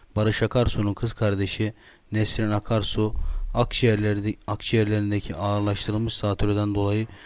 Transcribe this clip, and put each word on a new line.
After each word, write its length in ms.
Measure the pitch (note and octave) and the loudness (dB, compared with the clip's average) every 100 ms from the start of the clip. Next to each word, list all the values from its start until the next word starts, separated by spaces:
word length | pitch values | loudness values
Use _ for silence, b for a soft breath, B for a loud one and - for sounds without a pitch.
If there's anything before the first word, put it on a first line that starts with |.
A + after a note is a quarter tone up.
| B G#2+ | B 0
Barış 260 | G#2+ G#2 | 0 2
Akarsu'nun 520 | A2 B2 A#2 - G#2 | 2 2 2 2 0
kız 180 | G2+ A#2 | -2 -4
kardeşi 640 | - G#2+ G2 G2 - G#2+ - B B B | -2 0 0 0 -2 -4 -4 B B B
Nesrin 380 | G#2+ A2 - G#2+ | -2 0 0 0
Akarsu, 640 | G#2 - A2+ G2 - G#2+ - B B B | 0 0 0 0 0 0 0 B B B
akciğerleri-, 840 | A#2+ A#2 - A#2+ G#2+ G#2+ G2+ G#2 - - | 0 0 2 4 4 2 0 -2 -4 -6
akciğerlerindeki 920 | G#2 - A#2 G#2 G#2+ G#2 G2+ - D#2+ | -6 0 2 2 2 0 -2 -4 -4
ağırlaştırılmış 760 | G2+ G#2 G#2 G#2 - G#2+ A2+ | -2 0 0 -2 -2 -2 0
zatürreden 600 | - G#2 G2 G#2 G#2 G#2 | 0 0 0 0 0 0
dolayı 320 | G2+ G2+ G#2 A2 B | 0 0 0 -4 B